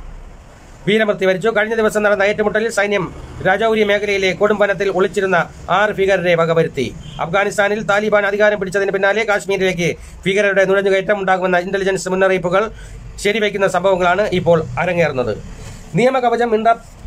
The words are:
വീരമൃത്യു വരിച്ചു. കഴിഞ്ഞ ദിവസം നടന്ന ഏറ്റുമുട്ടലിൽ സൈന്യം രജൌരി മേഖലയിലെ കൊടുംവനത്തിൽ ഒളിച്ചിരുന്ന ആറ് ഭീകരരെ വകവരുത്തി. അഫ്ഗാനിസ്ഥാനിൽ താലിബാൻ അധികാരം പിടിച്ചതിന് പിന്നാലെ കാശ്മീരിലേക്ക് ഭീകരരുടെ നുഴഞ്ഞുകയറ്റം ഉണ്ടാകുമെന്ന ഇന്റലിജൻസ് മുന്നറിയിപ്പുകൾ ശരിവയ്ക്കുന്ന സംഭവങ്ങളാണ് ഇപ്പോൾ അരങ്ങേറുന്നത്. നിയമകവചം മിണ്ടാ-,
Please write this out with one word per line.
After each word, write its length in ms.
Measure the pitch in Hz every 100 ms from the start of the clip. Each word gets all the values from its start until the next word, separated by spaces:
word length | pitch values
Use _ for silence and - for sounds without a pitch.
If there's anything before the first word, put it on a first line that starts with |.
| - - - - - - - - -
വീരമൃത്യു 400 | 214 214 190 185
വരിച്ചു. 220 | 185 208
കഴിഞ്ഞ 260 | 220 214
ദിവസം 280 | 226 214 214
നടന്ന 200 | 208 202
ഏറ്റുമുട്ടലിൽ 480 | 196 208 208 208 226
സൈന്യം 440 | 202 202 202 156 - - -
രജൌരി 420 | 160 196 226 220
മേഖലയിലെ 480 | 208 202 202 196 190
കൊടുംവനത്തിൽ 560 | 170 208 208 202 190 196
ഒളിച്ചിരുന്ന 600 | 180 190 208 190 175 156 - -
ആറ് 200 | 180 208
ഭീകരരെ 440 | 185 196 190 170
വകവരുത്തി. 600 | 170 165 165 156 - 117 - - -
അഫ്ഗാനിസ്ഥാനിൽ 600 | 160 190 202 196 202 208
താലിബാൻ 440 | 214 202 214 208 202
അധികാരം 340 | 202 214 208
പിടിച്ചതിന് 300 | 190 190 196
പിന്നാലെ 340 | 190 196 202
കാശ്മീരിലേക്ക് 720 | 214 202 170 196 185 170 170 123 - - 180
ഭീകരരുടെ 380 | 190 202 196
നുഴഞ്ഞുകയറ്റം 560 | 190 196 196 196 190 202
ഉണ്ടാകുമെന്ന 380 | 190 185 185 180
ഇന്റലിജൻസ് 500 | 180 190 190 190 185
മുന്നറിയിപ്പുകൾ 640 | 185 190 185 175 185 226 - - - - -
ശരിവയ്ക്കുന്ന 520 | 208 220 208 196 190
സംഭവങ്ങളാണ് 600 | 180 185 185 180 180 208
ഇപ്പോൾ 300 | 180 170 170 160 -
അരങ്ങേറുന്നത്. 880 | 175 175 156 135 117 98 - - - - - 165
നിയമകവചം 540 | 247 269 247 233 240
മിണ്ടാ-, 280 | 220 220 226 - -